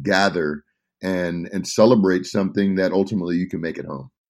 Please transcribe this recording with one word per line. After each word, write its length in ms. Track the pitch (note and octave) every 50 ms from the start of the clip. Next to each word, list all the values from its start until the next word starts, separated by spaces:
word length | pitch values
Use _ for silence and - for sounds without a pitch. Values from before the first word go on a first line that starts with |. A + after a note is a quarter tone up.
gather 640 | C#2 G2+ G2 F#2+ G2 G2 D#2+ F2 D#2+ D2 D2 D2 - _ _ _ _ _ _ _
and, 460 | - F#2 F#2+ F2+ F2+ E2+ F2 E2+ E2 -
and 140 | G2+ F#2+ F2+
celebrate 600 | - - - G#2+ A#2 B2+ A2 F#2+ F#2+ F2+ F#2 F#2
something 500 | - - G#2+ G2 F#2 - G2+ G2 G2 F#2+
that 160 | F#2 F#2+ F2+
ultimately 440 | F2 G2 F#2+ F#2+ A2 F#2+ E2+ F2 F2
you 120 | F2 F#2 F2+
can 120 | - E2
make 180 | E2 E2 D#2 -
at 60 | -
home. 260 | - D2+ C#2 C2+ - _ _ _